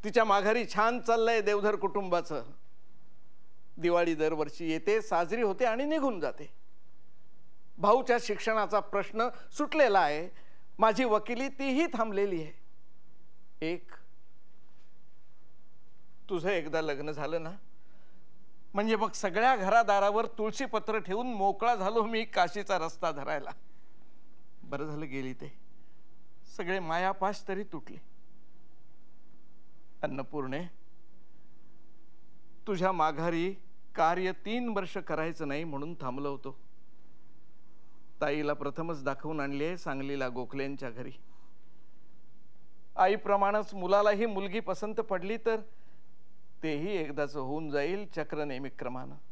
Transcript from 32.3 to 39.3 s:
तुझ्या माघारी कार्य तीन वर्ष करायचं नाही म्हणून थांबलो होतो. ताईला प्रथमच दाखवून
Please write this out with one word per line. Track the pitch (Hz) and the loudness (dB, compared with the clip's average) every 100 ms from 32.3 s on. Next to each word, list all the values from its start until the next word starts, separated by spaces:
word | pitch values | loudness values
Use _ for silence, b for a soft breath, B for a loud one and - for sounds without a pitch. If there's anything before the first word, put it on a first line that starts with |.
| - - - - | -6 -6 -6 -2
तुझ्या | 190 185 | 2 4
माघारी | 180 156 147 170 165 175 190 - - - | 4 4 4 2 2 0 -2 -6 -6 -6
कार्य | - 165 180 185 | 4 4 6 2
तीन | 185 208 233 247 | 0 0 0 2
वर्ष | 208 180 196 | 0 0 -2
करायचं | 165 156 160 156 156 | -2 0 0 -2 -2
नाही | 143 | -2
म्हणून | 165 139 151 | -2 -2 -4
थांबलो | 170 135 127 143 | -4 -4 -2 -2
होतो. | 139 135 - - - - - - - - - - - - - - - - - | -2 -4 -6 -6 -6 -6 -6 -6 -6 -6 -6 -6 -6 -6 -6 -6 -6 -6 -2
ताईला | 147 151 147 | 0 0 0
प्रथमच | 147 143 135 165 156 | 0 -2 -2 -2 -2
दाखवून | 135 131 151 | -2 -2 -2